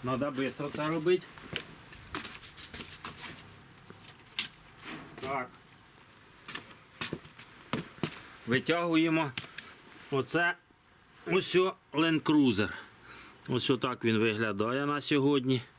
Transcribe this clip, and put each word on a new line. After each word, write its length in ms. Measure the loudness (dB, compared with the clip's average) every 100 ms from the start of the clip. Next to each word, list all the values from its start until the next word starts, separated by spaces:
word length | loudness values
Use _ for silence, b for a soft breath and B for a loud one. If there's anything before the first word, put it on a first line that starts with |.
Надо 300 | -2 -2 -2
швидко 380 | 0 -4 -2 -8 -4
це 120 | -2
робити. 360 | 0 2 2 2 -18 -10 -8 -8 -16 -20 -20 -8 -8 -8 -12 -14 -14 -14 -12 -12 -12 -12 -10 -12 -14 -16 -20 -20 -20 -20 -20 -20 -20 -12 -8 -8 -10 -20 -18 -14 -14 -14 -12
Так. 280 | -6 -6 -6 -12 -20 -20 -20 -20 -20 -20 -20 -20 -14 -14 -14 -20 -20 -10 -8 -8 -10 -20 -20 -20 -6 -6 -6 -8 -8 -8 -18 -14 0
Витягуємо. 840 | 0 4 2 4 4 6 4 2 -4 -10 -12 -14 -20 -20 -20 -2
Оце 440 | -2 0 2 2 0 _ _ _ -20 -20 -14 0
ось 300 | 0 4 4
о 200 | 2 -2 _
Land 280 | 2 4 4
Cruiser. 480 | 4 6 6 6 2 B B B B B B B -2
Ось 220 | 0 2
отак 360 | 2 0 0 2
він 120 | 4
виглядає 680 | 4 2 0 0 0 0 0
на 160 | 0
сьогодні. 600 | 2 4 6 4 2 0 -2